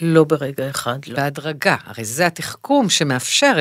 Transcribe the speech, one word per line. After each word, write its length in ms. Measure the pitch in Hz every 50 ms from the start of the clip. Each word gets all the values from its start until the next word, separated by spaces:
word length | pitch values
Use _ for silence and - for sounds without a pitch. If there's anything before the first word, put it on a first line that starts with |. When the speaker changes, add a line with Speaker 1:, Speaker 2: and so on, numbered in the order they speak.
Speaker 1:
לא 240 | 165 165 160 160 156
ברגע 460 | 151 160 143 143 135 139 - 131 135
אחד, 280 | 139 - - 120 123 139 135
לא. 100 | - 113
Speaker 2:
בהדרגה. 600 | 131 139 143 139 147 139 156 156 139 - - 143 - -
הרי 200 | - 101 117 113
זה 220 | 104 120 143 180
התחכום 640 | 170 170 - 151 - - - - - 277 285 247 180
שמאפשר 680 | - - 165 143 127 127 - - - - 285 285 247 160